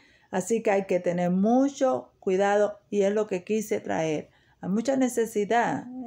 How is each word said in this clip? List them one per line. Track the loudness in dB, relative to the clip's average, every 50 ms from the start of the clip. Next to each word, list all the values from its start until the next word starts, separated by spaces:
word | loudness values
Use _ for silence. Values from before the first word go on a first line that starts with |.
| _ _ _ _ _ -6
Así | -6 -4 -2 0 -2 0 2
que | 2
hay | 0 0 0
que | 0 -2 0
tener | 0 0 -2 0 0 0
mucho | 2 2 2 4 4 4 2 2 0 0 0 0 0 0 -4 -10 _ _
cuidado | -4 -2 0 2 2 2 4 4 2 2 0 -6 _ -4
y | 0 2 2
es | 2 2
lo | 0 -2
que | -2 -2 -6 -4
quise | -2 -2 -2 -2 -2 -4 -4
traer. | -2 -2 -2 0 0 0 0 -2 -4 -8 _ _ _ _ _ -12
Hay | -6 -2
mucha | -2 -2 0 0 0
necesidad | 0 0 0 0 -2 -2 -2 0 -2 0 2 2 2 2 0 -2 -4 -6 -10 -12 -12 -10